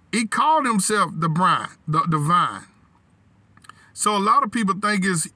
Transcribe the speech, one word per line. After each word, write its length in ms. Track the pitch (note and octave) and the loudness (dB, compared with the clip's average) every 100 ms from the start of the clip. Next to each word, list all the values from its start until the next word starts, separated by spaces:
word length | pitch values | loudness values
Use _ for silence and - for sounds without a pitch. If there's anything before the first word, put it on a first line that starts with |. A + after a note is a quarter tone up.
| _ | _
He 160 | G#3+ A3+ | -4 -2
called 400 | - D4 D#4+ C4 | 0 2 2 2
himself 440 | A3 - G#3 F3+ - | 0 0 0 -2 -2
the 100 | D#3+ | -2
brine, 420 | D#3 F3+ C#3+ G#2+ - - | 2 2 2 -2 -10 -4
the, 140 | D3+ | -2
the 180 | - D#3 | 0 0
vine. 480 | D3 F3 D3 G2 - _ _ _ _ _ _ _ _ _ - - - | 2 2 0 -4 -14 _ _ _ _ _ _ _ _ _ -20 -20 -20
So 220 | - G#3 G#3 | -6 -2 0
a 40 | |
lot 240 | G3+ - | 2 2
of 80 | - | 0
people 240 | A#3 G3+ F#3+ | -2 -2 -2
think 260 | G#3 G#3 F#3 | -2 0 0
it's, 220 | F3 - | -2 -4